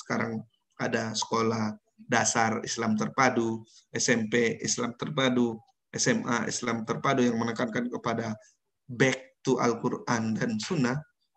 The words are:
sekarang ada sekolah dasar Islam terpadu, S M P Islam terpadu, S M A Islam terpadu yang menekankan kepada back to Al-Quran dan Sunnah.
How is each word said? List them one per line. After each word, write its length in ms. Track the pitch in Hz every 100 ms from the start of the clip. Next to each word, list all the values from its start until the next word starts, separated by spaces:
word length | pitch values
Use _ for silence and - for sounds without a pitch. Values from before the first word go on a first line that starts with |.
sekarang 400 | - 117 117 113 107 _ _ -
ada 320 | 120 117 113 107
sekolah 640 | - 113 113 113 107 107 _ -
dasar 560 | - 120 - 120 110 110 -
Islam 320 | - 113 107
terpadu, 640 | 107 - 131 127 113 110 113 - _ 113
S 160 | -
M 160 | 113 110
P 320 | 120 113 113
Islam 320 | 113 - 120 117
terpadu, 560 | - 151 131 123 120 113 - _ _ -
S 160 | -
M 160 | 113 -
A 160 | 120
Islam 400 | 107 - 120 117
terpadu 400 | 110 113 139 131
yang 160 | 123 113
menekankan 480 | 113 110 123 123 120
kepada 480 | 110 123 117 113 110 - _ _ _ -
back 480 | 120 131 127 - _ -
to 80 | 127
Al-Quran 720 | 120 110 123 - - 120 113 110
dan 240 | 120 110
Sunnah. 400 | - 175 123 139 - _ _